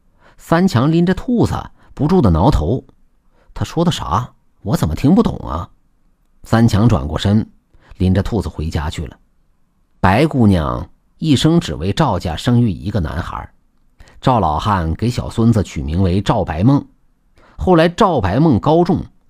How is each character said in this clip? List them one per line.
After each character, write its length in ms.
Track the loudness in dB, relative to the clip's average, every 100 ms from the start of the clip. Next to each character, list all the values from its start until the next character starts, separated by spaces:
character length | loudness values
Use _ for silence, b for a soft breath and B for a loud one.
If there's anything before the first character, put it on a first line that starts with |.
| _ b b -20
三 300 | -2 0 2
强 240 | 2 2
拎 140 | 2 0
着 80 |
兔 320 | -2 -2 -2 0
子， 80 | -4 -10 b b
不 140 | -6 0
住 120 | 2
地 120 | 2
挠 180 | 4 2
头 340 | 2 0 -4 -6 _ _ _ _ _ _
：“他 100 | -10
说 220 | -6 -2 -2
的 60 |
啥？ 420 | -2 -2 -4 -4 _ _ _
我 120 | -4 -2
怎 140 | -2
么 60 | 0
听 180 | 2
不 80 | 4
懂 160 | 2 -2 -8
啊？” 220 | -10 -10 _ _ _ _ _ _ _
三 260 | -2 2 4
强 220 | 4 2
转 180 | 2 -2
过 80 | -4
身， 320 | 0 0 -2 _ _ b b -2
拎 140 | 0
着 120 | 0
兔 180 | 0 -4
子 80 | -4
回 220 | -6 -6
家 180 | -6 -6
去 160 | -8 -12
了。 100 | -14 _ _ _ _ _ _ _ _
白 260 | 2 2 2
姑 220 | 4 4
娘 420 | 4 0 -6 -10 _ _ _
一 160 | 0 2
生 240 | 4 2
只 160 | 0 -4
为 180 | -4
赵 240 | -2 -2 -2
家 180 | -6 -4
生 240 | 0 2
育 120 | 0
一 180 | -2 -6
个 100 | -4
男 220 | -4 -6
孩， 260 | -8 -12 -14 _ _ _ _ b b b
赵 200 | 0 0
老 180 | 0 -2
汉 340 | -2 -2 -2 -4
给 160 | -4
小 180 | -4 -6
孙 240 | 0 2
子 80 | 2
取 220 | -2 -6
名 180 | -4 -2
为 180 | 0 0
赵 240 | -2 -2
白 200 | -4 0
梦。 200 | 2 2 -2 _ _ _ _ b b -6
后 200 | 2 4
来 120 | 2
赵 320 | 2 0 0
白 200 | 0 2
梦 200 | 2 2
高 240 | 2 2
中， 220 | 2 -2 -6 _